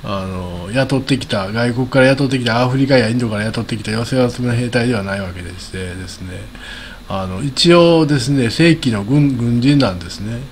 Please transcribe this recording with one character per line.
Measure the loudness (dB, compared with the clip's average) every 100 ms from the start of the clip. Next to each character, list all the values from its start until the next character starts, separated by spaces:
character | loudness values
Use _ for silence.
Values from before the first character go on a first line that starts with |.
| -6
あ | -6 -6
の、 | -8 -8 -8 -4
雇 | -2 0 -2
っ |
て | 0 -4
き | -2
た、 | -4 -2
外 | -2 -2
国 | 0 0
か | 4
ら | 4
雇 | 4 0
っ |
て | 0
き |
た、 | 0 0
ア | 2
フ | 2
リ | 4
カ | 4
や | 4
イ |
ン | 0
ド | -2
か | -2
ら |
雇 | -4 -4
っ | -6
て | -6
き |
た | -4
寄 | -4
せ | -2 0 0
集 | 0
め | -2
の |
兵 | -2 -2
隊 | 0 0
で | -2
は |
な | -2 -6
い |
わ | -6
け | -10
で | -12 -12
し | -12
て | -10
で | -8 -10 -12
す | -12
ね、 | -12 -12 -14 -14 -16 -14 -16 -18 -8
あ | -6 -6
の、 | -4
一 | -4 2 6
応 | 8 8 6 4
で | 2
す | 2
ね、 | 2 0
正 | 4 4 4
規 | 2
の | -2 2
軍、 | 2 2 2
軍 | 0 2
人 | 4 4
な | 2
ん | -2
で | -10
す | -8
ね。 | -8 -8 -10